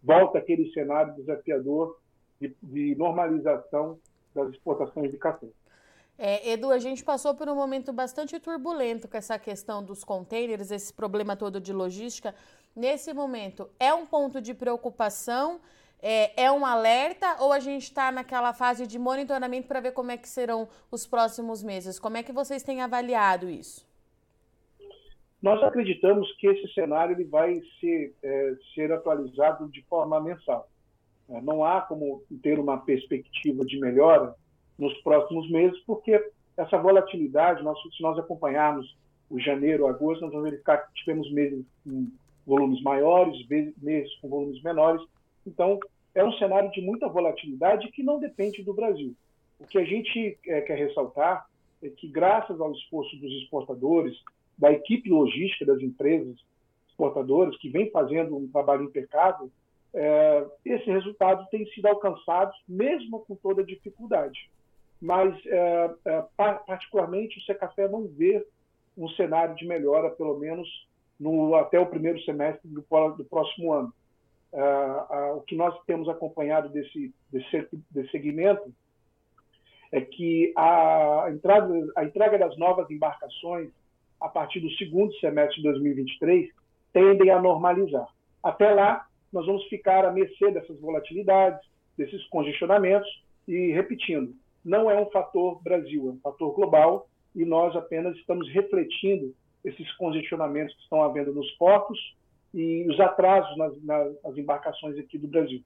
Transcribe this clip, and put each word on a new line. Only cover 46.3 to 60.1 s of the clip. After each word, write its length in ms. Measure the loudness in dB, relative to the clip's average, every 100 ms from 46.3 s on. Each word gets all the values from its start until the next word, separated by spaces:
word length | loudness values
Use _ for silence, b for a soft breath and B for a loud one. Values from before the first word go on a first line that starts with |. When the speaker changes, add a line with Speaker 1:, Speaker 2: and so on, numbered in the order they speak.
Speaker 1:
cenário 360 | 0 0 2 0
de 100 | -4
muita 260 | -6 -4 -4
volatilidade 840 | 0 -2 -2 -10 -2 2 2 -2
que 120 | -6
não 160 | -2 -2
depende 440 | -4 -4 -6 -4
do 100 | -8
Brasil. 420 | -4 -2 -2 -6 -14 _ _ _ _
O 60 | -2
que 120 | 0
a 80 | 0
gente, 520 | -4 -4 -4 -4 -6 -4
é, 160 | -4
quer 160 | -2 -2
ressaltar 720 | -2 -2 -4 0 0 0 -6 _ _ _
é 80 | -18
que, 180 | -16 -8
graças 520 | 0 4 4 0 -6
ao 120 | -6
esforço 420 | -6 -10 -8 -8 -10
dos 160 | -12 -12
exportadores, 720 | -8 -8 -6 -4 2 2 0 -8 -20 _ _ 4
da 140 | 4
equipe 380 | 4 2 -2 2
logística 560 | 4 4 0 -6 -2 0
das 160 | 0
empresas 560 | 0 -2 0 0 -2 -14 _ _ _ _ _
exportadoras, 680 | -2 -2 -2 2 4 2 0
que 120 | -6
vem 200 | -2 0
fazendo 460 | 0 0 0 -2 -6
um 100 | -4
trabalho 340 | -2 2 0
impecável, 640 | 0 -6 -2 2 2 2 -10 _ _ _ _
é, 520 | -2 2